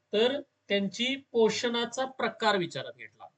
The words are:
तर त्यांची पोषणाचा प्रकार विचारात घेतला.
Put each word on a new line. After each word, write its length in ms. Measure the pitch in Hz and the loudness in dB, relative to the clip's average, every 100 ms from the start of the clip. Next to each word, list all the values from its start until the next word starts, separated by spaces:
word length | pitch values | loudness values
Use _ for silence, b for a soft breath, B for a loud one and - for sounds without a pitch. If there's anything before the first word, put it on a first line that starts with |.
| _ | _
तर 280 | 208 240 285 | 2 2 0
त्यांची 760 | - _ - 202 196 - 247 269 - | -8 _ -2 0 0 -2 -2 -2 -2
पोषणाचा 720 | 233 220 - 240 233 233 - 262 | 4 4 4 -2 -2 -2 -4 -6
प्रकार 520 | - 226 - 220 202 | -4 -4 0 2 2
विचारात 360 | 170 135 127 117 | 0 -6 -10 -14
घेतला. 280 | 110 - 82 | -20 -20 -20